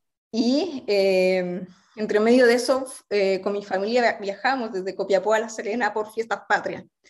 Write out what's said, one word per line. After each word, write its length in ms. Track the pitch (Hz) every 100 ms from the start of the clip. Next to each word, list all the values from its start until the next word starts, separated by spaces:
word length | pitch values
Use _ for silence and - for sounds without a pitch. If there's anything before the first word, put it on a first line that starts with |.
| _ _ _
y, 500 | 220 233 269 359 277 -
eh, 800 | 202 196 185 185 185 180 180 185 - _ -
entre 240 | 214 208
medio 260 | 220 254 233
de 80 |
eso, 320 | 240 240 262 262 - -
eh, 300 | 208 190 190
con 100 | 202
mi 120 | 202
familia 360 | 202 190 202 247
via-, 160 | 233 -
viajamos 520 | 196 196 254 269 220
desde 220 | 185 190
Copiapó 380 | 185 190 190 196
a 80 | 220
La 80 | 226
Serena 440 | - 220 233 220
por 200 | 214 214
Fiestas 280 | - 226 202 -
Patrias. 360 | 196 185 170 - _ _